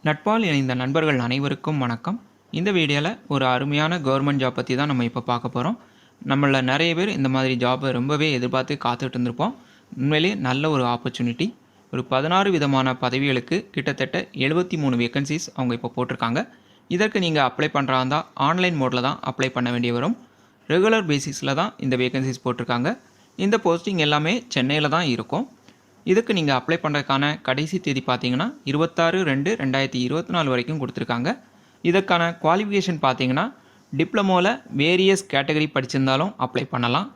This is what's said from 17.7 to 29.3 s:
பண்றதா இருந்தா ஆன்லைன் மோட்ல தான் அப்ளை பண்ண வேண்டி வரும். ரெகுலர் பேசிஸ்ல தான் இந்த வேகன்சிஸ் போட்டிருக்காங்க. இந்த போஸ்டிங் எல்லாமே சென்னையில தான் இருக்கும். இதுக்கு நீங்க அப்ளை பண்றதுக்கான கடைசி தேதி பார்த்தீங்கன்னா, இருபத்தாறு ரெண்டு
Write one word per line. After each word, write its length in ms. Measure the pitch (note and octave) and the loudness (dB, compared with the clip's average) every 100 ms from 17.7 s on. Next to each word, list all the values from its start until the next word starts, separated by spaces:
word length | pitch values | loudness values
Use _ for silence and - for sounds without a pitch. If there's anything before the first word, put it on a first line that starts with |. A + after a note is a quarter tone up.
| D3 | 0
பண்றதா 260 | C3+ C3 | 0 0
இருந்தா 180 | B2+ D3 - - C#3+ | 2 -2 -4 -2 0
ஆன்லைன் 300 | F3 F#3 D#3+ | 2 0 0
மோட்ல 200 | C3 B2 | 0 0
தான் 180 | B2+ D3 - | -2 -4 -6
அப்ளை 200 | - C3 B2+ | -4 -2 0
பண்ண 120 | B2 | -2
வேண்டி 200 | A#2+ A#2+ | 0 0
வரும். 260 | A#2+ D3 B3 - _ _ _ - | 0 -2 -4 -8 _ _ _ -2
ரெகுலர் 400 | D#3+ G#3 A3+ F3 | 2 4 2 2
பேசிஸ்ல 420 | C#3+ C#3+ C#3+ C#3 | -2 -2 -6 -2
தான் 200 | C#3 G3 - | 0 -2 -2
இந்த 160 | C3+ B2+ | -2 0
வேகன்சிஸ் 480 | B2+ C3+ C3 B2+ B2+ | 0 0 -2 -2 -4
போட்டிருக்காங்க. 440 | A#2+ A#2+ A#2+ C3+ B3 _ _ _ - | -4 -2 0 0 -4 _ _ _ -4
இந்த 180 | G3 A3 | 0 2
போஸ்டிங் 420 | F#3 E3+ F#3 F#3+ D3 | 2 0 0 0 2
எல்லாமே 280 | D3 D#3 A#3 - | 2 0 -2 -2
சென்னையில 420 | C#3 B2+ D3 D3 | -2 0 0 0
தான் 200 | D#3+ E3 A#2 | 0 0 -2
இருக்கும். 300 | A2 D#3 C4+ - - _ _ _ - | -2 -4 -4 -10 -20 _ _ _ 2
இதுக்கு 260 | F#3+ A3+ | 2 2
நீங்க 180 | G3+ D3 | 0 2
அப்ளை 240 | C3 - E3 | 0 0 -2
பண்றதுக்கான 420 | D#3 D3 C3+ C3+ C#3+ D3+ | 0 -2 0 0 0 -2
கடைசி 360 | - C3 D#3 F#3 | -2 -2 -2 -4
தேதி 220 | - C3+ C3 | -2 -2 -2
பார்த்தீங்கன்னா, 380 | B2 B2 B2+ G#3 - | -2 0 0 -2 -6
இருபத்தாறு 540 | - C#3+ E3 - E3 F#3 | -4 0 0 2 0 2
ரெண்டு 260 | F3 | 0